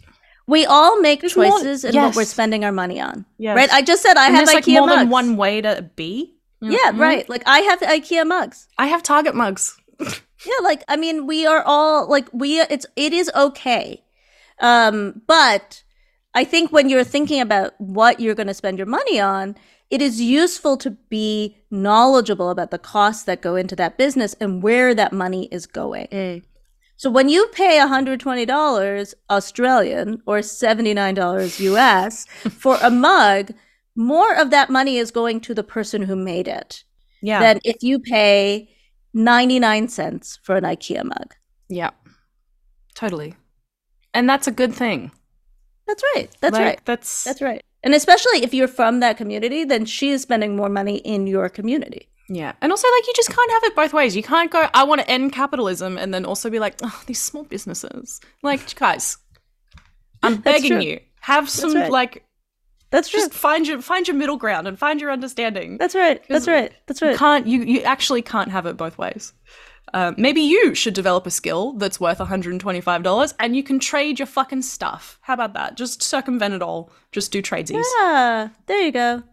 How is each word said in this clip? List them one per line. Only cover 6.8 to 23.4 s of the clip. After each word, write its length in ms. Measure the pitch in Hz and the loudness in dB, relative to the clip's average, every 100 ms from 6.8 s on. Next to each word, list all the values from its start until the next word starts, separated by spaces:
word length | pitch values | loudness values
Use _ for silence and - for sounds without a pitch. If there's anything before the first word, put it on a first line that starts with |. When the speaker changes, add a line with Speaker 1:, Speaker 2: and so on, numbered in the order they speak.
| 494 | 2
Speaker 2:
what 20 | |
I 40 | |
mean? 80 | 220 | 4
Speaker 1:
right. 280 | 311 302 - | 2 2 -2
Like, 140 | 247 - | -4 2
I 140 | 285 | 4
have 180 | 403 359 | 4 0
ikea 480 | 359 311 294 330 320 | 2 0 0 -2 0
mugs. 400 | 359 254 - _ - | -2 -4 -10 _ -4
Speaker 2:
I 100 | 285 | -2
have 160 | 339 | -2
Target 320 | 330 294 302 226 | 2 2 2 0
mugs. 400 | 220 190 - - _ | -2 -2 -8 -10 _
<laughs> 120 | - - - _ _ | -12 -10 -10 _ _
Speaker 1:
Yeah, 100 | 359 508 | -6 0
like, 180 | 359 302 - | 0 0 -2
I 80 | 294 | -4
mean, 320 | 330 320 277 | -2 -4 -4
we 180 | 311 311 | 0 2
are 160 | 311 | 2
all, 440 | - 294 311 302 - | 2 2 4 2 2
like, 200 | 285 - | 0 0
we, 260 | 247 277 320 | -6 -2 0
it's, 240 | 330 294 - - | 0 -2 -6 -4
it 160 | 294 | -2
is 180 | 339 349 - | 0 0 2
okay. 680 | 277 277 262 226 - - _ _ _ _ _ - | 0 0 -2 -2 -4 -14 _ _ _ _ _ -2
Um, 640 | 240 240 220 214 202 - - | 4 6 4 2 -6 -6 2
but 560 | 320 262 202 - - _ _ _ _ _ | 4 4 2 -4 -20 _ _ _ _ _
I 80 | 240 | -2
think 300 | 320 339 339 | 0 0 2
when 160 | 311 269 | 4 4
you're 160 | 262 | 2
thinking 360 | 247 285 294 285 | 2 -2 -2 -2
about 340 | 233 202 190 - | 0 0 -2 -6
what 400 | 190 196 233 226 | -6 4 4 4
you're 160 | 226 | -2
gonna 200 | 214 202 | -2 -6
spend 220 | 196 202 190 | -6 -6 -6
your 120 | 190 | -4
money 320 | 285 554 262 | -4 -2 0
on, 340 | 196 196 196 202 _ _ - | 0 -2 -6 -12 _ _ -6
it 140 | 269 | -2
is 180 | 285 220 | -2 -2
useful 560 | 240 277 349 - 302 262 | 0 2 2 0 -2 -2
to 120 | 262 | -4
be 680 | 202 - 214 214 214 208 _ - | -12 -10 -6 -4 -4 -6 _ -10
knowledgeable 800 | 196 196 214 254 262 214 190 180 | -4 2 6 6 4 2 -2 -2
about 220 | 180 170 | -4 -6
the 60 | - | -8
costs 440 | - 208 208 220 | -4 0 0 0
that 160 | - 180 | -6 -4